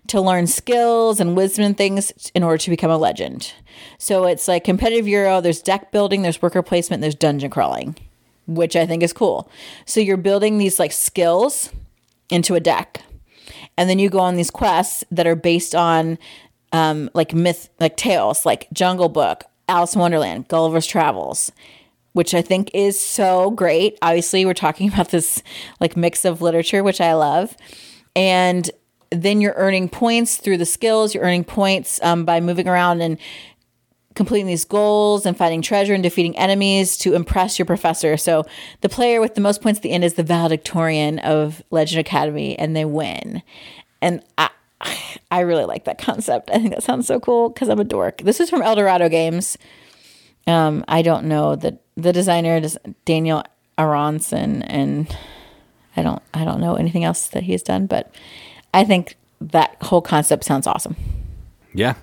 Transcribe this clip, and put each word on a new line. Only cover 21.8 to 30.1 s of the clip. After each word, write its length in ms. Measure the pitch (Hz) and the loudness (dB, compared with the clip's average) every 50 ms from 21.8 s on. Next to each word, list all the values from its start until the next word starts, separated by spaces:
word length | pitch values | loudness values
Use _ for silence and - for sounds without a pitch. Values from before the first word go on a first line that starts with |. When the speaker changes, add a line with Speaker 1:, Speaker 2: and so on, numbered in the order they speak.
| _ _ _ _ _ _ - | _ _ _ _ _ _ 0
Speaker 1:
which 200 | 180 170 - - | 0 0 2 0
I 80 | 170 | 0
think 280 | 170 - 190 185 196 - - | 0 0 0 -2 0 -2 0
is 260 | 196 196 202 196 - | 0 0 0 0 -2
so 520 | - - - - 202 185 185 185 185 202 | -4 -4 -2 0 2 2 4 4 2 2
great. 460 | 233 214 185 170 151 165 190 214 208 - | 0 0 2 2 4 2 2 0 0 0
Obviously, 420 | - 170 165 170 170 - - 190 190 | 0 2 2 2 0 0 0 2 2
we're 80 | 190 175 | 2 0
talking 360 | - - 156 156 - 190 208 | 0 0 -2 0 0 0 0
about 200 | 190 202 170 - | 2 0 0 2
this, 320 | - 170 156 - - - - - - - - - - - | 0 0 0 0 -4 -6 -8 -10 -16 -18 -18 -18 -4 -2
like, 160 | 170 165 - | -2 -2 0
mix 300 | 170 170 170 170 - - | 0 0 0 0 0 0
of 160 | 185 165 165 | -2 -2 0
literature, 420 | 170 170 165 165 165 - - 196 196 | 0 0 2 2 0 2 0 2 2
which 160 | 196 185 - | 2 2 2
I 140 | 175 165 160 | 2 2 4
love. 420 | 160 151 143 143 170 196 233 - - - - - - - - - - _ _ _ | 4 2 2 2 0 0 -2 -6 -16 -20 -20 -20 -20 -20 -20 -20 -20 _ _ _
And 520 | 185 190 190 185 185 185 180 180 180 170 175 - _ _ _ _ _ _ _ | 2 2 4 4 4 4 2 2 0 -2 -4 -8 _ _ _ _ _ _ _
then 280 | - 175 170 196 208 208 | -4 -2 0 2 2 4
you're 140 | 208 208 - | 2 2 2
earning 320 | - 190 196 190 185 185 | 2 2 2 2 0 0
points 480 | 170 - - 233 233 | -4 -2 0 0 2